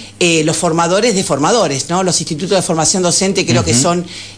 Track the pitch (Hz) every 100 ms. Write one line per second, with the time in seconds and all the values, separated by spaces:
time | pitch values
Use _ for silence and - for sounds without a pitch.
0 | - - 180 165 156 156 175 165 170 185
1 | 233 196 - 139 156 233 175 135 - 175
2 | 185 156 160 156 180 196 175 165 156 202
3 | 175 - 190 190 170 - 165 120 175 175
4 | 175 - -